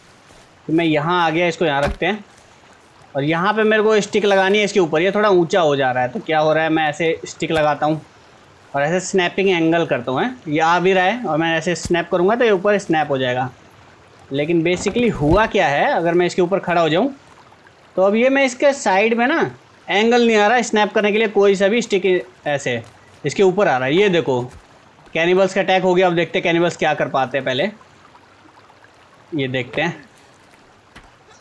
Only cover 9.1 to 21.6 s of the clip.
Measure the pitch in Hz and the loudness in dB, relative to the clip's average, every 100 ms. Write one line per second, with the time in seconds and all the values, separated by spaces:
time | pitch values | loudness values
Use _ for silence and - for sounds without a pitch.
9.1 | 196 175 175 190 175 160 170 165 139 120 | 0 0 0 0 2 2 0 0 -4 -2
10.1 | 131 233 254 165 151 160 175 180 190 180 | -4 -4 -6 -6 -2 2 2 2 2 0
11.1 | 240 220 160 165 160 180 170 - 175 170 | -2 -2 -2 0 -2 -2 -4 -2 -4 -2
12.1 | 185 185 240 233 196 208 202 196 160 147 | 0 0 2 2 2 2 0 0 -2 -2
13.1 | 135 127 127 127 - - - - - - | -2 -2 -2 -6 -10 -20 -20 -20 -20 -20
14.1 | - - - 160 170 165 175 202 214 240 | -20 -8 -4 0 0 0 -2 -2 0 0
15.1 | 156 143 190 220 214 160 143 226 240 170 | 0 2 2 2 2 0 2 0 0 0
16.1 | 170 175 - 175 190 185 170 160 160 269 | 0 0 0 0 -2 0 0 2 0 -2
17.1 | - - - - - - - - - 190 | -4 -20 -20 -20 -20 -20 -20 -8 0 2
18.1 | 220 254 269 269 - 285 - 214 190 220 | 2 2 2 0 0 0 0 0 2 2
19.1 | 226 233 320 170 - - - - 185 226 | 0 0 0 -4 -6 -20 -16 -4 0 2
20.1 | 240 233 214 208 247 - 214 208 220 208 | 2 4 2 2 2 0 0 0 0 0
21.1 | 208 226 208 202 196 | 0 0 2 2 4